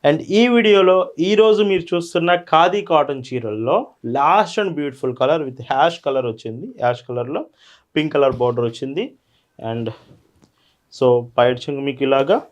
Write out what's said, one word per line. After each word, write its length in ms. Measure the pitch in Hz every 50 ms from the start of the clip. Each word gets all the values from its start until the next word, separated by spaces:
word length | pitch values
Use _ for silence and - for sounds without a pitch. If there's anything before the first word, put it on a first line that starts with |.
| - 147
And 100 | 151 156 - - 185 214
ఈ 40 | 240 247 240
వీడియోలో 420 | 233 220 214 208 196 185 185 185 185 180 180 - - 165 190
ఈరోజు 340 | 214 208 220 220 214 202 214 196
మీరు 140 | 196 180 170 -
చూస్తున్న 460 | 180 175 170 170 - 175 165 175 175 175 175 -
ఖాదీ 280 | - 160 170 180 180 208 190 -
కాటన్ 320 | 170 151 147 143 143 131 127 -
చీరల్లో 480 | 127 123 113 110 107 110 113 123 160 220 311 - _ _ - 120 117
last 400 | 139 139 156 175 208 196 170 - 220
and 100 | 208 190 160 147
beautiful 340 | 147 143 131 - - 131 120 -
color 180 | 131 135 156 160 147 131
with 120 | 127 - 123 -
hash 280 | 139 135 147 170 131 - _
color 180 | 143 135 131 127 120
వచ్చింది, 340 | 107 - - 117 110 123 175 262 247 - 123
యాష్ 200 | 120 120 - - -
కలర్లో 340 | 123 120 120 123 151 - 311 - _ _ _ _ _ _ _ _ _
పింక్ 160 | 151 151 151 -
కలర్ 220 | 143 139 135 123 120
బోర్డర్ 240 | 120 123 120 120 120 117
వచ్చింది. 360 | 113 - 135 135 139 170 233 302 - _ _ _ _ _ _ _ _ - - 113
And 160 | 113 117 117 113 113 - _ _ - _ _ _ _ _ _ _ _ _ _ _ _ _ _ _ - -
so 80 | 131 127 123 120 120 120 _ 127
పైచింగ్ 440 | 123 123 123 123 - - 143 139 139 139
మీకు 120 | 135 127 139 135
ఇలాగా 320 | 135 135 135 143 202 277 - -